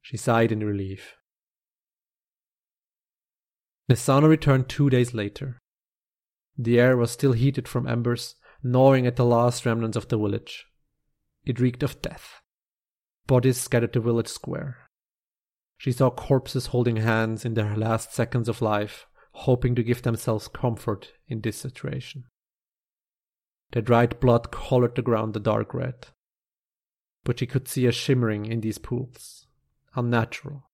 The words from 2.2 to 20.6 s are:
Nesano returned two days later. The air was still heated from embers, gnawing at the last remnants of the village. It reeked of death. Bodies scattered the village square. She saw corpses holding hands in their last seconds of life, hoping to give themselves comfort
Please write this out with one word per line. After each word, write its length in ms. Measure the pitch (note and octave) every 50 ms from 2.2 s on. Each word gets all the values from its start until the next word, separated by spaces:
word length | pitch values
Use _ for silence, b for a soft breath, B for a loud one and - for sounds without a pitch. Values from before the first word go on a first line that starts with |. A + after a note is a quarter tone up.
| _ _ _ _ _ _ _ _ _ _ _ _ _ _ _ _ _ _ _ _ _ _ _ _ _ _ _ _ _ _ _ _ _ -
Nesano 380 | B2 - - - C3+ C#3 D3+ D#3
returned 400 | D#3+ D3+ - C#3+ C3+ C3 C3 -
two 200 | - - C#3+ C#3+
days 240 | B2+ B2 B2 A#2 A#2+
later. 460 | A2 G2+ G2+ - - - C3 A#2+ _ _ _ _ _ _ _ _ _ _ _ _ _ _ _ _ _ _ _ _
The 220 | - A#2+ A2+ A#2+ A#2+
air 180 | A#2+ C3 B2+
was 140 | B2 A#2 A2+
still 220 | - - - C3+ B2
heated 340 | A2+ B2+ C#3 C3+ C3+ B2
from 200 | - - B2 B2
embers, 480 | B2 A#2 A#2 A#2 A#2+ A#2+ A#2+ - - - b b b b b b
gnawing 420 | B2 B2 B2+ C3 C3+ C3+ C3 B2
at 100 | B2 A#2+
the 100 | B2 B2
last 400 | A#2+ A#2+ A#2 A#2+ A#2+ A#2+ - -
remnants 300 | B2 A2+ A#2 A2+ A2+ G#2+
of 100 | A2 G#2
the 100 | - B2
village. 480 | G#2+ G#2+ G#2 G#2 - - - - - - _ _ _ _ _ _ _ _ _ _ _ _ _ _ _ _
It 140 | C#3 A#2+ G#2
reeked 240 | B2 B2 A#2+ - D3
of 180 | C3+ - -
death. 400 | - - - - - - - - _ _ _ _ _ _ _ _ _ _ _ _ _ _ _ _ _
Bodies 320 | - C3 B2+ B2 C3 B2 B2
scattered 340 | - - - A#2+ A#2 A#2 -
the 60 | B2
village 280 | A2 A#2 A#2 A#2 A2
square. 500 | - - - - - - - - C#3+ B2 - _ _ _ _ _ _ _ _ _ _ _ _ _ _ _ _ _ _ _
She 140 | _ - C3
saw 180 | B2 - C3+ B2+
corpses 580 | - - - - C#3 B2+ - - - C3 A#2+
holding 300 | - - B2 A#2+ A#2+ A2+
hands 480 | A2 A2 A#2 A2 A2+ A2+ A2 A2 A2 -
in 80 | A#2 A2+
their 220 | A2 G#2 G#2+ G#2
last 380 | G#2+ A2 A2+ A2+ A2+ - - -
seconds 360 | - A#2 - - B2 A2+ A#2+
of 120 | A2 -
life, 440 | A#2 G#2+ G#2+ G#2 G#2 G#2+ - - - _ b b b b b
hoping 420 | - - C3+ B2+ B2 - B2 B2
to 80 | B2 A2+
give 180 | A#2 A#2+ -
themselves 460 | - B2 A2+ A2 - - A2 G#2+ -
comfort 680 | - - -